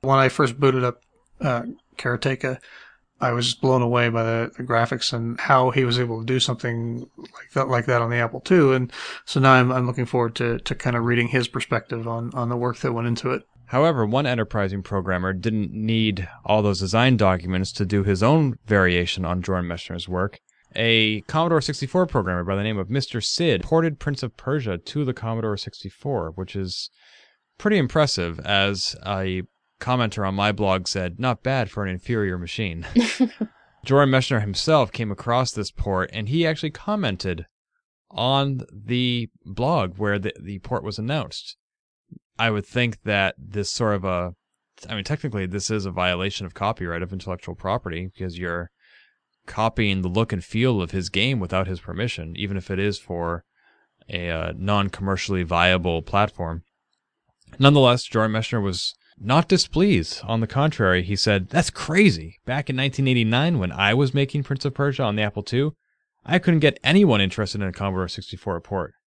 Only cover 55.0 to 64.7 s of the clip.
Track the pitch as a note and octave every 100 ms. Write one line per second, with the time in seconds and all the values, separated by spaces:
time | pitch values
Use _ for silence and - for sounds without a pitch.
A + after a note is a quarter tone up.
55 | F#2+ F#2+ - F#2+ E2+ E2+ F2 F#2 F2 E2
56 | D#2 G2+ G#2 - E2+ E2 - _ _ _
57 | _ _ _ _ _ - C3+ D3 B2+ A#2+
58 | - A2+ A2 A2 A2+ A#2 G2 F2+ - -
59 | _ _ G2+ C#3 E3 F#3 - D3+ G3+ C3
60 | D#2+ - A#2+ A2+ A2+ C3+ D#3 D3+ G2 F2+
61 | F2+ G2+ - G2+ F#2 E3 - - - E3
62 | G#3 E2+ D#2+ - - C3 C#3+ C3 C3+ C3
63 | C3+ B2+ A2 A#2+ D#3+ D#3+ F2+ D#2 G2+ A#2
64 | C#3 C3+ C#3 D3 C3+ C#3 D3